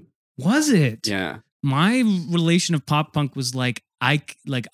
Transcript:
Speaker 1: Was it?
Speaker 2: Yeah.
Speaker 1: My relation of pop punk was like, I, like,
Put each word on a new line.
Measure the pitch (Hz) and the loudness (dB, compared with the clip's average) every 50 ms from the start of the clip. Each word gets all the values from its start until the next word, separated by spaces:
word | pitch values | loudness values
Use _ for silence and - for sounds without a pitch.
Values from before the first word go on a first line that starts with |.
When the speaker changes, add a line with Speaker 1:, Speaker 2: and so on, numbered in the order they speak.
| - _ _ _ _ _ _ | -16 _ _ _ _ _ _
Speaker 1:
Was | - 127 180 254 311 302 302 | -4 0 2 2 2 4 4
it? | 240 170 143 117 110 - - | 4 4 4 2 0 -4 -6
Speaker 2:
Yeah. | 107 101 95 92 76 - - - _ _ _ | -4 -4 -2 -4 -4 -8 -10 -16 _ _ _
Speaker 1:
My | - 139 131 143 175 208 247 262 240 214 196 175 165 170 | -2 -2 0 2 2 2 2 2 2 2 0 0 -2 -2
relation | 170 170 160 165 170 180 - - 170 | -2 0 2 2 2 2 2 0 -2
of | 143 - | -2 -2
pop | - 151 151 151 - - | 0 0 -2 -2 -2 -2
punk | 151 143 127 - | -2 -2 -2 -4
was | 139 127 123 127 | -6 -6 -6 -4
like, | 127 127 123 117 - - _ _ _ | -4 -4 -4 -4 -6 -10 _ _ _
I, | 123 131 147 147 - - - - _ | 0 0 0 0 -2 -8 -18 -14 _
like, | - 135 123 110 - | -6 -6 -6 -6 -6